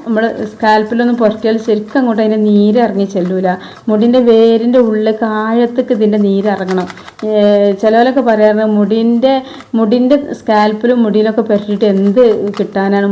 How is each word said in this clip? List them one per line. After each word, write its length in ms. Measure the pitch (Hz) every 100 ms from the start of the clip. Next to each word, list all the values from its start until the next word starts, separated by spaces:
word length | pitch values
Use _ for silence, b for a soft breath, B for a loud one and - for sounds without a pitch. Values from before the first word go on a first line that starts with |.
| 233
നമ്മൾ 180 | 214 226 - 214
സ്കാൽപ്പിലൊന്ന് 640 | - 220 214 214 233 240 240
പുരട്ടിയാൽ 360 | 214 214 226 220 233
ശരിക്കും 320 | 208 208 277
അങ്ങോട്ട് 220 | 247 214
അതിൻ്റെ 160 | 214 214 214
നീര് 300 | 208 208 233 226
ഇറങ്ങി 220 | 196 196 196
ചെല്ലൂല. 320 | 175 190 190 180 B B -
മുടിൻ്റെ 300 | 214 240 254 240
വേരിൻ്റെ 500 | 226 226 226 233 254 226
ഉള്ളിലേക്ക് 380 | 214 214 214 226 214
ആഴത്തേക്ക് 560 | 220 233 240 240 247 220
ഇതിൻ്റെ 220 | 214 214 202
നീര് 220 | 196 208
ഇറങ്ങണം. 340 | 196 185 185 180 B B B 214
ഏഹ്, 400 | 214 208 208 202 196
ചിലവരൊക്കെ 420 | 220 226 254 262 240
പറയാറുണ്ട് 420 | 214 214 214 220 208
മുടിൻ്റെ, 560 | 202 220 233 233 262 269 262 B B 226
മുടിൻ്റെ 360 | 220 247 254 285 285 240
സ്കാൽപ്പിലും 580 | - 214 214 214 240 247 220
മുടിയിലൊക്കെ 380 | 208 220 220 220
പുരട്ടിയിട്ട് 360 | 208 208 196 214 190
എന്ത് 280 | 202 202 240 202 208 208
കിട്ടാനാണ്, 500 | 190 202 196 202 202